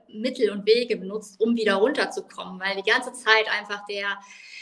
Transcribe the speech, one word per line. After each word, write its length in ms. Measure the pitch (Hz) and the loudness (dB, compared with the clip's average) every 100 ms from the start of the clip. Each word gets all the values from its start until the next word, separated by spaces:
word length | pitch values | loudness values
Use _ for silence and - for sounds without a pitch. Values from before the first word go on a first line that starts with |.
| _ | _
Mittel 440 | 214 254 262 208 | -6 -6 0 -2
und 140 | 202 | 2
Wege 320 | 214 233 240 190 | 4 4 2 -4
benutzt, 440 | 185 214 - - | -6 -10 -10 -2
um 160 | 233 233 | 0 2
wieder 180 | 208 | 4
runterzukommen, 840 | 196 247 302 285 196 - - 185 185 | 4 4 2 -2 -4 -10 -12 -12 -6
weil 160 | 196 196 | -4 -2
die 120 | 202 | 2
ganze 240 | 247 247 | 2 0
Zeit 340 | - 220 220 214 | -2 2 4 2
einfach 340 | 208 208 202 202 | -2 -4 -10 -8
der, 300 | 202 202 196 - - - - | -8 -6 -8 -12 -20 -20 -20